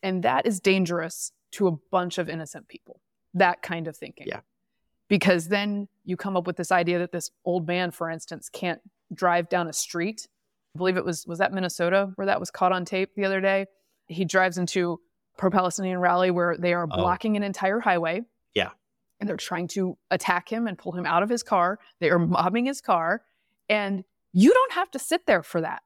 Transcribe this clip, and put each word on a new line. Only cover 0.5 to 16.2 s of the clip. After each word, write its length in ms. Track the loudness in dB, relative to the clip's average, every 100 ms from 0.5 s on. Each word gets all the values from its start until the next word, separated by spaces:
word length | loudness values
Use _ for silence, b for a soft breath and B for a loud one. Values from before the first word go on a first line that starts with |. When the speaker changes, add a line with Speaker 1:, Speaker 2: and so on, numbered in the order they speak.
| 0
Speaker 1:
dangerous 720 | 2 2 2 0 -4 -8 -12 _ _
to 160 | 0 0
a 40 | 0 _
bunch 260 | -2 -2 -4
of 120 | -6
innocent 380 | -6 -10 -14 -18
people, 340 | -20 _ -20 _ _ _
that 280 | 2 2 2
kind 260 | -6 -6 -6
of 80 | -10
thinking. 320 | -16 -14 -10
Speaker 2:
Yeah. 140 | -10 -12 _ _ _ _ _ _
Speaker 1:
Because 400 | 2 4 2 2
then 400 | -2 0 -4 -6 _
you 140 | -8 -6
come 180 | -2 -4
up 100 | -4
with 100 | -6
this 140 | 0
idea 280 | 2 2 0
that 120 | -2
this 200 | -6 -10 _ -2
old 220 | -2 0
man, 240 | -2 -2
for 180 | -4 -6
instance, 400 | -6 -10 -14 -14
can't 320 | -8 -6 -6 -10 _ _
drive 360 | 0 2 2 2
down 180 | 0 0
a 60 |
street. 540 | -4 -6 -2 -4 -4 -14 _ _ _ _ -4
I 20 |
believe 200 | 0 0
it 80 | -2
was, 200 | -6 -8
was 120 | -2
that 140 | -2
Minnesota 580 | 0 -4 -2 0 2 0 -4
where 120 | -2
that 120 | -2
was 120 | -2
caught 200 | 0 0
on 120 | 2 -2
tape 260 | -2 -4 -2
the 100 | -2
other 160 | 0
day? 260 | 2 0 -2 _ _ _ _
He 180 | -4 2
drives 320 | 4 2 2
into 420 | -2 0 -2 -4 _ _ _ -2
pro-Palestinian 600 | 0 2 0 -2 -4 0
rally 320 | 2 4